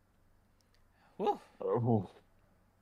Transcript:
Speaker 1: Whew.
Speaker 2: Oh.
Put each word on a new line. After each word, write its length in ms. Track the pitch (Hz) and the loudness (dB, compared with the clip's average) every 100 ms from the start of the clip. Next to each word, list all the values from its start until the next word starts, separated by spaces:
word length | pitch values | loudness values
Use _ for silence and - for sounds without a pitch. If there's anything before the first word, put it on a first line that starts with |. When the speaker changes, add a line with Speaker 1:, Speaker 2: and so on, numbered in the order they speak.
| _ _ _ _ _ _ _ _ _ _ _ - | _ _ _ _ _ _ _ _ _ _ _ -6
Speaker 1:
Whew. 220 | 226 320 - - | -4 -4 -8 -8
Speaker 2:
Oh. 480 | 95 113 117 110 92 - _ _ _ _ _ _ | -2 0 2 2 0 -12 _ _ _ _ _ _